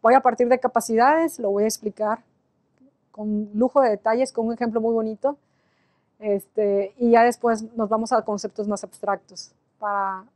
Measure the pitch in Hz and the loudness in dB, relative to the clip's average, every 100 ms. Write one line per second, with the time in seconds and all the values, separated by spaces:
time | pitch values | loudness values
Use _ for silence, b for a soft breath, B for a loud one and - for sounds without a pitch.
0 | 226 262 262 226 240 254 254 233 220 220 | 6 4 4 0 2 2 0 -2 -2 2
1 | 247 320 330 - 214 202 220 - 214 - | 4 4 0 -2 -2 0 0 -2 -8 -4
2 | 214 226 _ _ _ _ _ _ 262 _ | -4 -4 _ _ _ _ _ _ _ _
3 | _ - 214 214 208 208 247 285 254 202 | _ -10 -4 -4 -4 -2 0 4 2 2
4 | 220 226 254 - 226 233 240 226 226 226 | -2 -2 -2 -2 -6 -4 -4 -2 -2 -2
5 | 220 214 269 285 _ _ _ _ _ _ | -4 -4 -6 -6 _ _ _ _ _ _
6 | _ _ 214 202 - - 208 202 196 _ | _ _ -4 -4 -2 -2 0 0 -2 _
7 | 240 233 240 233 240 226 220 233 208 220 | 4 6 6 2 -2 -2 -6 -6 -2 -2
8 | 226 226 214 208 208 - 208 202 196 - | 0 -2 -2 -6 -8 -8 -6 -6 -8 -10
9 | 202 196 _ 185 - _ _ _ 208 202 | -6 -6 _ -20 -20 _ _ _ -6 -4
10 | 196 190 220 | -4 -8 -16